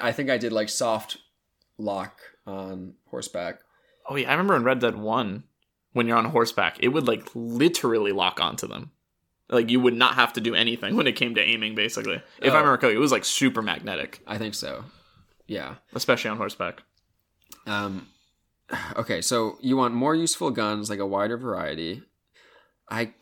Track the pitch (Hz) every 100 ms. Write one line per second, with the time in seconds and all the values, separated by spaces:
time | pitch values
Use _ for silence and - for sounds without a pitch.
0 | 120 117 135 123 117 110 107 - 120 110
1 | - - _ _ _ _ _ - 107 98
2 | 95 - - _ - 98 95 95 92 -
3 | - - - 101 87 - _ _ _ _
4 | - 139 117 147 196 151 123 131 120 107
5 | 107 120 107 101 - _ _ _ _ 120
6 | 117 117 110 117 117 - 85 - 123 156
7 | 123 110 - 117 117 120 165 170 127 113
8 | 101 98 92 - 82 - - - - _
9 | _ _ _ _ - 123 117 123 123 117
10 | 123 123 120 123 113 95 117 117 98 214
11 | 139 110 120 107 87 113 110 107 104 113
12 | 110 80 - - 131 151 147 123 127 107
13 | 143 113 - - 131 117 104 78 101 82
14 | 69 - - 107 110 104 69 65 123 -
15 | _ _ _ _ - 98 65 - _ 123
16 | - 120 113 113 101 - 87 - _ _
17 | _ _ _ _ - - 107 104 101 95
18 | 76 _ _ _ _ _ - - - -
19 | 113 87 - 120 110 - 127 131 123 120
20 | 143 160 165 - 151 117 107 104 104 101
21 | 98 98 104 120 127 90 78 80 82 95
22 | - _ _ _ _ _ _ _ - 110
23 | 113 -